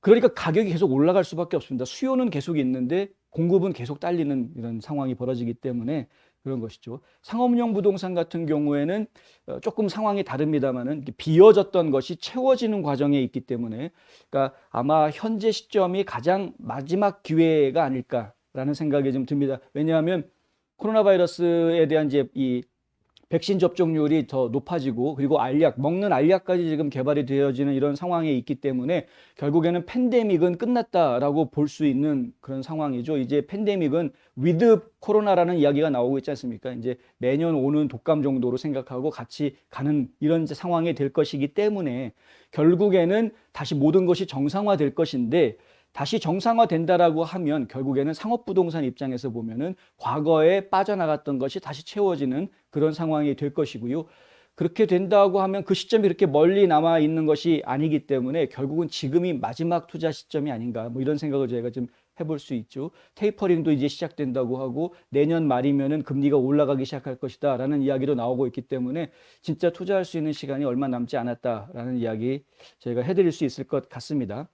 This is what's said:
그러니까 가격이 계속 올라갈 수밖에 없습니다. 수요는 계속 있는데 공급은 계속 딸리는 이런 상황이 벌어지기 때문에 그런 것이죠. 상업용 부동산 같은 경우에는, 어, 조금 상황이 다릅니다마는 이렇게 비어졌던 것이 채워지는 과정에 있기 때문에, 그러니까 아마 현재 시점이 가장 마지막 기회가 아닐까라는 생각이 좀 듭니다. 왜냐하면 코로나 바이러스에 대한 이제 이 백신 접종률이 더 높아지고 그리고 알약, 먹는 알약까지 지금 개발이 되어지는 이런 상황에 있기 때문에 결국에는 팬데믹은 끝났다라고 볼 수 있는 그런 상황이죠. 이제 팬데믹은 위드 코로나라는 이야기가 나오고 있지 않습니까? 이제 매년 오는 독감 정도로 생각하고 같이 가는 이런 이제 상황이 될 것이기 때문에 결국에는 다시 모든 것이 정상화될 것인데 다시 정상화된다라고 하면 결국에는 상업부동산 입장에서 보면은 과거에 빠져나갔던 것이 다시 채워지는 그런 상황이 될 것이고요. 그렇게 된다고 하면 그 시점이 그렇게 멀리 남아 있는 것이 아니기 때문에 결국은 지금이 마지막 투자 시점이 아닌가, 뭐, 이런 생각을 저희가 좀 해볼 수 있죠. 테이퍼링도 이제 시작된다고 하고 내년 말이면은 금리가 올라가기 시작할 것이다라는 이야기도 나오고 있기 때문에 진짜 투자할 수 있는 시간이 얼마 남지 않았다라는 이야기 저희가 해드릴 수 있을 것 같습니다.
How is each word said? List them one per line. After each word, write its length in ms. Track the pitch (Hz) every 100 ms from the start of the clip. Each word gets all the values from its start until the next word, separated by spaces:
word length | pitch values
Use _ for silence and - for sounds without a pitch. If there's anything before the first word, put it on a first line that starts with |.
그러니까 280 | - 233 240
가격이 420 | - 170 160 214
계속 220 | 165 175
올라갈 320 | 131 156 185
수밖에 320 | 180 160 170 160
없습니다. 280 | - 127
수요는 460 | 123 - 262 262 247
계속 280 | 143 135 160
있는데 500 | 127 131 127 170 196 _ _
공급은 420 | - 170 190 190
계속 280 | 156 120 143
딸리는 520 | 175 175 147 139 120 147
이런 240 | 117 113
상황이 340 | - 147 135
벌어지기 400 | 123 127 127 117
때문에 540 | 117 135 120 117 160 - _ _ _
그런 180 | - 135
것이죠. 400 | 113 - - 127 _ _
상업용 520 | - 226 247 240 233
부동산 400 | 202 202 196 185
같은 320 | 175 170 170 165
경우에는, 600 | 151 147 143 147 202 214 _ _ _ -
어, 140 | 127
조금 280 | - - 208
상황이 340 | 190 220 202
다릅니다마는 760 | 196 131 151 151 135 127 123 151
이렇게 140 | 127 -
비어졌던 760 | - 160 208 208 190 185 165
것이 260 | 135 131 170
채워지는 680 | - 254 262 254 233 208
과정에 380 | 151 139 143 143
있기 180 | 127 -
때문에, 500 | - 120 117 110 156 _ _ - _
그러니까 260 | 135 135 - _
아마 400 | 110 127 156 151
현재 400 | 147 220 220 220
시점이 540 | 208 - 214 180 185
가장 500 | 196 - 131 190 190 -
마지막 640 | - 117 139 185 202 190
기회가 640 | - 160 165 160 139 139
아닐까라는 880 | 151 131 123 127 107 _ _ - 131
생각이 380 | 143 156 143 139
좀 140 | 131 127
듭니다. 320 | 143 139 131 _
왜냐하면 560 | 143 156 160 160 180 - _ _ _ _ _
코로나 260 | 208 220
바이러스에 840 | 202 190 175 - 175 170 165 165 160
대한 180 | 156 151
이제 220 | 143 127
이 280 | - 131 123 123 _ _ _ _ _ _
백신 300 | 165 - 190
접종률이 680 | 175 175 170 160 147 156 131
더 220 | 135 123
높아지고 680 | 123 - 170 135 117 131
그리고 260 | 139 139 147
알약, 400 | 120 143 160 -
먹는 320 | 139 175 202
알약까지 560 | 139 151 185 - 180 170
지금 200 | 156 151
개발이 380 | 131 127 147 135
되어지는 480 | 135 139 127 139
이런 200 | 139 147
상황에 380 | 143 180 175 160
있기 240 | 135 120 135
때문에 500 | 143 127 127 175 - _ - _
결국에는 480 | 143 156 165 175 175
팬데믹은 720 | 233 254 247 220 175 175 175
끝났다라고 920 | 233 247 226 185 160 123 143 147 147
볼 180 | - 147
수 160 | -
있는 480 | 151 131 151 143 120 -
그런 220 | - 135
상황이죠. 560 | 131 160 147 127 120 151
이제 280 | 123 143 143
팬데믹은 640 | 202 208 202 156 151 156 - _ -
위드 440 | 147 165 233 214 - _
코로나라는 580 | - 214 208 185 170 175
이야기가 320 | 143 143 156
나오고 260 | 131 120 139
있지 120 | 131
않습니까? 420 | 139 127 110 131
이제 240 | 123 117 123 _ _
매년 360 | 123 143 165
오는 340 | 156 131 151 151
독감 340 | 123 - 156
정도로 340 | 143 135 123 123
생각하고 540 | 156 135 123 127 143
같이 460 | - 117 - 147 - _
가는 400 | - 139 151 127 _
이런 260 | 151 165
이제 100 | 156
상황이 400 | 151 180 170 165
될 180 | 151 139
것이기 360 | 151 147 143 143
때문에 640 | - 208 208 160 123 127 - _ _ _
결국에는 800 | - 156 175 208 185 170 202 226 - _
다시 220 | - 147
모든 320 | 151 143 180 180
것이 200 | 175 190
정상화될 680 | 139 143 185 208 190 143
것인데 640 | 135 160 135 120 160 139 107 _ _ _
다시 280 | - 139 226
정상화된다라고 1040 | 170 180 226 233 233 165 165 180 170 156
하면 420 | 165 180 160 151 120
결국에는 480 | 131 135 135 139
상업부동산 680 | 156 220 233 233 190 175 160
입장에서 460 | 135 - 135 127 127
보면은 440 | 117 113 113 156 185 _ _
과거에 720 | - 131 151 160 156 196 196
빠져나갔던 720 | 190 190 202 165 147 - 139
것이 220 | 135 190
다시 240 | 165 147
채워지는 640 | - 208 202 165 135 131 190 _ _
그런 220 | 151 156
상황이 420 | 151 165 156 147
될 180 | 139 143
것이고요. 540 | 139 147 113 120 143 160 _ _ _ _
그렇게 320 | - 165 165 220
된다고 540 | 180 190 202 202 190
하면 240 | 190 196
그 100 | -
시점이 280 | 190 - 220
그렇게 240 | 202 175 185
멀리 400 | 143 165 196 190
남아 320 | 156 160 165
있는 280 | 151 160 156
것이 360 | 147 170 156
아니기 420 | - 131 156 151 -
때문에 400 | 135 127 156 139
결국은 420 | - 135 156 170
지금이 440 | - 156 156 180
마지막 520 | 147 113 123 165 170 -
투자 240 | 165 160
시점이 400 | 147 - 156 147
아닌가, 380 | 117 120 117 117
뭐, 120 | 120
이런 160 | 131 151
생각을 300 | 156 139 131
저희가 240 | 120 120
좀 160 | 120 123 _ _ _
해볼 180 | 156 156
수 140 | -
있죠. 360 | 127 107 - 151 _ _
테이퍼링도 560 | _ 208 208 196 170 156
이제 160 | 147 139
시작된다고 680 | - 165 - 143 127 123 127
하고 360 | 135 123 175 - _
내년 360 | 135 147 165 156
말이면은 560 | 123 135 139 139 151
금리가 340 | - 139 143 139
올라가기 480 | 131 147 143 139
시작할 320 | 131 143 - 127
것이다라는 640 | 131 - 143 127 131 147
이야기도 340 | 139 135 131 135
나오고 320 | 117 123 127
있기 140 | 123
때문에 480 | 123 131 123 151 160 _ _ _
진짜 280 | - 156 175
투자할 340 | 170 185 196
수 120 | 175 170
있는 160 | 156
시간이 320 | 147 139 139
얼마 240 | 143 123 139
남지 280 | 123 120 139
않았다라는 840 | 120 120 127 110 123 123 120 127
이야기 460 | 113 110 120 135 _ _ - _
저희가 220 | - 120
해드릴 280 | 123 185 180
수 140 | -
있을 200 | 143 -
것 240 | 131 143 -
같습니다. 600 | - - 151 113 104 160